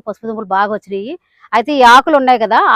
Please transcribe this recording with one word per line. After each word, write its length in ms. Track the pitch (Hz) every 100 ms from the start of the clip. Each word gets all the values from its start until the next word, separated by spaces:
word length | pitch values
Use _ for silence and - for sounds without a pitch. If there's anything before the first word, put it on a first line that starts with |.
| 214
పసుపు 200 | 196 226
దుంపలు 200 | 220 190 190
బాగా 140 | 208 208
వచ్చినాయి. 380 | 180 196 220 359 _ _ _ 226
అయితే 160 | 226 285
ఈ 20 | 240 254
ఆకులు 200 | 330 285
ఉన్నాయి 180 | 254 240
కదా, 160 | 208 240 381